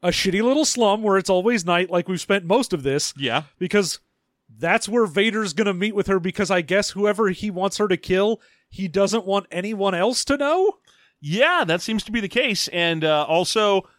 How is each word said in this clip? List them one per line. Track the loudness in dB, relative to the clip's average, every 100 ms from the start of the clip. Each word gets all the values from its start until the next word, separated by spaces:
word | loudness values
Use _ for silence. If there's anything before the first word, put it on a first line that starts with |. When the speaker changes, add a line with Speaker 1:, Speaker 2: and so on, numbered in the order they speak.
Speaker 1:
a | -2
shitty | -2 0 2
little | 2 2
slum | 2 2 2 2
where | 2 2
it's | 2
always | 2 2 0
night, | 2 0 2
like | -2 -2
we've | -4
spent | 0 -2
most | 2 0 2
of | -2
this. | 0 -2 -2 -4
Speaker 2:
Yeah. | -2 -2 -4 _
Speaker 1:
Because | 0 0 0 -4 _ _ _ _ _ -8
that's | -2 0 0
where | 0 0
Vader's | 2 0 0 -4
gonna | -2 -2
meet | 0 -2
with | -2 0
her, | 0
because | -2 -4 0
I | 0
guess | 0 0 0
whoever | 0 0 2 0
he | -2 -6
wants | -4 -4 -2
her | 0
to | -2
kill, | 0 0 2 0 _ _ _
he | -8 -4
doesn't | 0 2 0 0
want | -2 -2
anyone | -6 -6 -2 0
else | 2 0 0
to | -2 -2
know? | 0 2 2 0 _ _ _ _
Speaker 2:
Yeah, | -6 0 2 2
that | 0 -2
seems | -2 -4
to | -2
be | -4
the | -2
case. | -2 -2 -2 -4
And, | 0 0 0
uh, | 0 0 2
also, | 2 2 2 2 2 -2